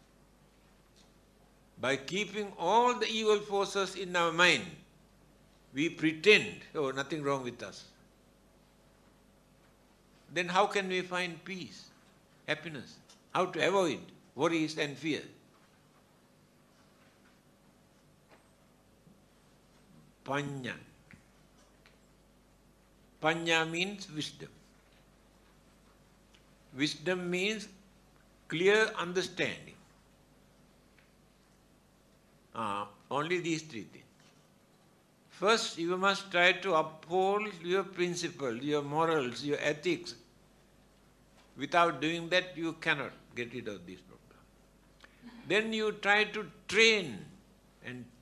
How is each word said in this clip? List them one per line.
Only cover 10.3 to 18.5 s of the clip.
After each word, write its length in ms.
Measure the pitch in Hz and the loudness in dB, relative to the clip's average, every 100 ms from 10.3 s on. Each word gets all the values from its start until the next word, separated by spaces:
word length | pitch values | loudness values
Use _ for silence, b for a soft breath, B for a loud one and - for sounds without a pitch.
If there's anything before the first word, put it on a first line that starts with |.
Then 160 | 151 175 | -4 2
how 180 | 185 202 | 4 4
can 220 | 208 190 | 2 0
we 120 | 185 | -2
find 400 | 180 180 180 156 | -2 -4 -4 -6
peace, 460 | - 185 120 - - - - - _ _ - | -12 -12 -12 -16 -20 -20 -20 -20 _ _ -6
happiness? 500 | 151 170 143 - - - - _ | -4 -6 -12 -14 -18 -20 -20 _
How 120 | 156 185 165 | 0 0 2
to 100 | 147 | 4
avoid 340 | 196 170 98 - - - | 4 2 0 -8 -20 -14
worries 440 | 120 165 165 151 156 | -2 0 2 0 -2
and 180 | 147 131 | -4 -4
fear? 260 | 160 110 65 - - - - _ _ _ _ _ _ _ _ _ _ _ - _ - _ - - _ - - - - - - _ _ - - | -4 -4 -6 -18 -20 -20 -20 _ _ _ _ _ _ _ _ _ _ _ -20 _ -20 _ -20 -20 _ -20 -20 -20 -20 -20 -20 _ _ -20 -20